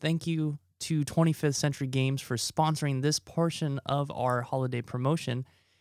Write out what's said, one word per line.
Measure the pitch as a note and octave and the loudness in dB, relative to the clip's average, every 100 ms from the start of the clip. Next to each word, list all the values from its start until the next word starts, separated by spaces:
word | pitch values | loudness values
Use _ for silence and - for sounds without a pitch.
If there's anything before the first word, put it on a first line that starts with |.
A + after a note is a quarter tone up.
Thank | D#3 E3 E3 | 0 0 0
you | D#3+ D3+ D3 _ - | 0 0 -2 _ -10
to | - D#3+ | -2 0
Twenty-fifth | C#3 - E3 D#3 D3+ C3+ | 2 4 4 4 0 2
Century | D3 C3+ C3+ | 0 0 -2
Games | C3+ C3 C3+ | 0 0 0
for | - A#2+ | -2 -4
sponsoring | - - D#3 D3+ D3 C3+ | -2 2 2 2 0 0
this | C#3+ D3+ | 0 0
portion | - - E3+ - D3+ C#3 | -2 -2 0 0 -2 -4
of | - C#3+ C#3+ | -2 -2 -2
our | - B2+ B2 | -2 0 0
holiday | A#2+ C3+ B2+ B2 | 0 -2 -2 -2
promotion. | A#2+ B2 C3 E3 - A#2+ C3 _ _ _ | -4 -2 0 0 0 -4 -6 _ _ _